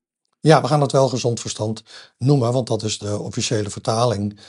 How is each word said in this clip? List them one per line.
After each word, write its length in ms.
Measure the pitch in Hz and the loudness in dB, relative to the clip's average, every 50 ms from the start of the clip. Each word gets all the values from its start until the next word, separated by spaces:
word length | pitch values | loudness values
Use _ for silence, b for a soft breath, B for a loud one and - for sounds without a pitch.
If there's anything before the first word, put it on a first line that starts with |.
| _ _ _ _ _ _ _ _ | _ _ _ _ _ _ _ _
Ja, 220 | - 151 156 131 | 4 4 6 6
we 60 | 123 | 4
gaan 140 | 123 151 151 | 2 2 2
het 100 | 143 131 | 2 2
wel 160 | - 139 135 127 | 2 2 2 2
gezond 300 | 131 117 120 120 117 - | 0 0 -2 -2 -2 -4
verstand 440 | - 107 - - 107 110 110 110 B B B B B B B | -6 -8 -6 -4 -4 -6 -6 -8 B B B B B B B
noemen, 340 | _ 123 135 147 139 117 117 | _ 2 2 2 4 2 2
want 160 | 123 135 117 | 0 0 0
dat 160 | - 113 101 107 | -2 -2 -2 -2
is 140 | 107 - | -4 -6
de 200 | - 101 101 104 104 | -6 -6 -6 -6 -6
officiële 500 | - - - 120 107 - 123 107 104 101 | -6 -6 -6 -6 -2 -2 -2 -2 -2 -4
vertaling 720 | - 104 - 120 113 113 120 123 104 98 104 104 104 B B | -8 -6 -4 -2 0 2 2 0 0 0 -2 -4 -6 B B